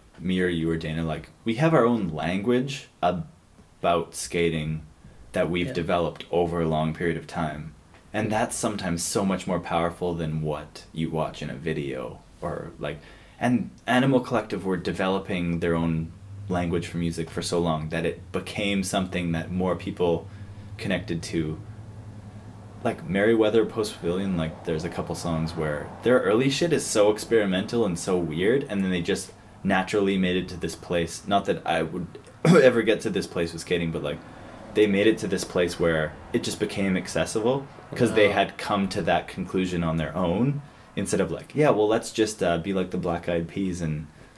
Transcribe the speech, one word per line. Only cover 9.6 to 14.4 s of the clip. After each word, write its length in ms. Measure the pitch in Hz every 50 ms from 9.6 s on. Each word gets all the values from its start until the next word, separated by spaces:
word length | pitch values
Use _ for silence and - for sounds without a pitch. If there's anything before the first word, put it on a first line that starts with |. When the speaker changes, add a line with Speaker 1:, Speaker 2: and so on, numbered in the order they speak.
Speaker 1:
powerful 520 | 85 - 90 85 85 85 85 - 90 90 85
than 280 | 85 82 76 78 78
what 420 | 78 76 73 73 76 - - - - -
you 180 | - 80 80 78
watch 320 | 80 78 76 71 - -
in 80 | 78 78
a 40 | 60
video 640 | 67 78 82 78 76 71 67 65 64 60 60 - - - - - -
or, 300 | - 85 - - - - - -
like, 220 | - 73 78 78 - - - - - - - -
and 300 | - 123 123 110 92 - - - - -
Animal 320 | 123 127 135 139 135 123
Collective 460 | - - 123 113